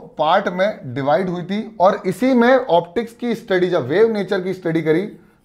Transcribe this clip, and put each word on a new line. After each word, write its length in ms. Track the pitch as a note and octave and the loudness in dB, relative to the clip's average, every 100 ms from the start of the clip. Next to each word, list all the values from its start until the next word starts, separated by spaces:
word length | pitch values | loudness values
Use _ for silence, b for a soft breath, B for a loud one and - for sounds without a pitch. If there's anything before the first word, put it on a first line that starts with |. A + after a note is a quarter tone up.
| - - | -6 -4
part 300 | D3+ F#3+ G3 | 0 2 0
में 440 | F3+ G3+ - C#3 | -2 -2 -4 -10
divide 360 | B2 C#3 E3 F#3 | -4 0 0 0
हुई 140 | F3 | -6
थी 320 | F3+ G#3 A3 - | -6 -6 -6 0
और 220 | F#3 G3+ F#3 | 2 2 -4
इसी 280 | F3 B3+ | 0 2
में 240 | B3 A#3+ C4 | 4 4 4
optics 560 | B3+ E3+ E3+ A#3 A3+ | 4 0 0 -4 -8
की 220 | - A#3+ A3 | -6 -6 -6
study, 340 | - F#3 F3+ | -2 0 0
जब 180 | F3 B2 | 0 0
wave 240 | F3+ A3+ | 2 2
nature 280 | G#3+ F3+ G3 | 2 -4 -4
की 120 | F#3 | -4
study 280 | F#3 E3+ E3 | -4 -2 -2
करी 200 | D#3+ D#3+ G#3 - B B | 0 0 -2 -10 B B